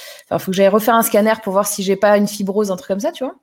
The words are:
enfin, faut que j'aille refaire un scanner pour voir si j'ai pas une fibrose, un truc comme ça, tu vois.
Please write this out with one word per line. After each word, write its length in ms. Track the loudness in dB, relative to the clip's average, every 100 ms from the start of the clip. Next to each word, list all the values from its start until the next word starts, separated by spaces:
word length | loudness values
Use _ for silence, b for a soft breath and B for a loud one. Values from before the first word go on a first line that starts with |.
| B B B
enfin, 140 | -4
faut 100 | -2
que 60 | 2
j'aille 100 | 4
refaire 260 | 4 2 2
un 80 |
scanner 300 | 2 2 2 0
pour 100 | 0
voir 140 | 0 0
si 160 | -2
j'ai 120 | -2 2
pas 220 | 2 2
une 100 | 0
fibrose, 440 | -2 -4 -2 -2
un 60 | -4
truc 100 | -6
comme 120 | -4
ça, 120 | -4
tu 140 | -4 -8
vois. 100 | -10